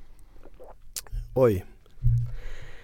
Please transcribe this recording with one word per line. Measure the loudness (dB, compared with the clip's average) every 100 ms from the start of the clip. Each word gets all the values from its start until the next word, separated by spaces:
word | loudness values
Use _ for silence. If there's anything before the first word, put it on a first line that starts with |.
| -16 -16 -16 -16 -14 -14 -14 -14 -10 -10 -6 -6 -2
Oj. | 4 6 6 -2 -16 -20 2 4 4 2 -2 -4 -6 -6 -10